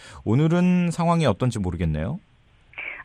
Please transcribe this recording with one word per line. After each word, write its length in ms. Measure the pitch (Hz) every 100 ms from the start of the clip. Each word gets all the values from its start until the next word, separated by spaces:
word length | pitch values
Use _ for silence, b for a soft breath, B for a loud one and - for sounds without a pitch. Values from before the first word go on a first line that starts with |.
| B B 104
오늘은 680 | 123 160 175 180 180 175
상황이 340 | 165 170 170 147
어떤지 320 | 101 127 117
모르겠네요. 600 | 90 82 85 76 87 175 _ _ _ _ _ B B B